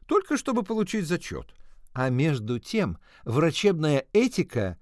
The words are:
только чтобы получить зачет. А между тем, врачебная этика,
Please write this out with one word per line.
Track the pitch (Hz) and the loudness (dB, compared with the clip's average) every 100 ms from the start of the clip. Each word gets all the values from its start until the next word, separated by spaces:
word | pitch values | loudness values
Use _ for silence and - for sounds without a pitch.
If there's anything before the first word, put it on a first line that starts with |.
| - | -2
только | 392 - 285 | 0 2 -2
чтобы | - 240 | 0 -2
получить | 208 220 214 220 160 | 0 -2 0 -2 -2
зачет. | 170 - 64 - - - - - | -4 -4 -12 -12 -18 -20 -20 -10
А | 127 131 | -4 0
между | 127 156 135 107 120 | 2 2 0 -2 -6
тем, | - 226 147 82 - - | -2 -2 -2 -4 -12 -12
врачебная | - 120 160 151 202 170 151 139 - | -2 2 2 2 2 2 2 0 2
этика, | 208 254 - 180 123 95 87 | 2 2 0 -2 -2 -4 -6